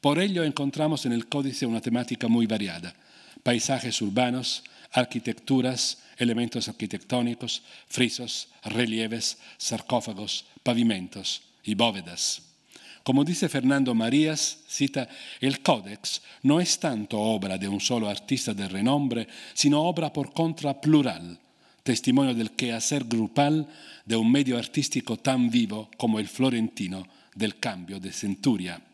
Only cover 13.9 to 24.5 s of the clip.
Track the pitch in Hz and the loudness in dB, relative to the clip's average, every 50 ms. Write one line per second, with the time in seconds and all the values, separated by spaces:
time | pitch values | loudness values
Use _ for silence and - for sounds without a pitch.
13.9 | 120 113 113 113 127 147 156 156 156 151 - - - - _ - - - 143 135 | 2 0 2 2 4 4 2 2 2 0 -2 -4 -4 -8 _ -10 -2 -2 -2 0
14.9 | - 139 127 - - - - - - - - 135 139 135 - - 151 113 95 95 | 0 -4 -6 -6 -10 -18 -18 -18 -10 -2 -2 0 0 2 2 2 2 2 0 -10
15.9 | 104 - - - - - - - - - - 131 147 165 180 175 - - - 160 | -16 -10 -8 -8 -8 -8 -10 -14 -20 0 2 4 4 4 4 2 0 0 0 -2
16.9 | 127 107 107 - - 107 107 110 110 104 95 98 95 95 98 98 101 101 - - | -2 -2 -4 -4 -2 0 2 2 2 0 0 -4 -4 -4 -2 -2 -2 -2 0 0
17.9 | 127 117 110 104 101 92 - - 135 127 - - 107 98 98 92 92 95 104 123 | 0 0 0 -2 -4 -6 -4 -4 -4 -2 -2 -4 -4 -4 -6 -6 -4 0 2 2
18.9 | 139 147 143 131 120 117 110 - - - - - - - - 147 147 147 156 175 | 4 2 2 0 -2 -2 -4 -8 -12 -18 -18 -10 -2 2 4 6 6 6 4 2
19.9 | 180 165 165 147 - 156 135 - - - 165 165 156 - - 143 135 - - 147 | 0 0 -2 -2 -4 -4 -6 -6 -2 0 0 0 0 -2 -4 -4 -4 0 4 6
20.9 | 156 151 139 123 90 82 85 87 87 - _ _ _ _ _ _ _ _ _ - | 8 8 6 4 -2 -4 -8 -14 -14 -16 _ _ _ _ _ _ _ _ _ 0
21.9 | 123 - - 131 123 135 139 131 123 113 113 107 - - 131 120 117 113 - - | 0 2 2 4 4 6 4 4 2 0 -2 -4 -4 -4 -4 -2 -2 -2 -2 -2
22.9 | 151 143 131 117 117 113 110 104 - 143 143 143 156 156 147 151 - - - - | -2 -2 -2 0 0 0 0 0 2 2 4 4 4 2 0 -4 -10 -20 -20 -20
23.9 | - - _ - 113 113 110 113 123 143 143 127 | -20 -20 _ -2 0 2 4 6 6 4 4 2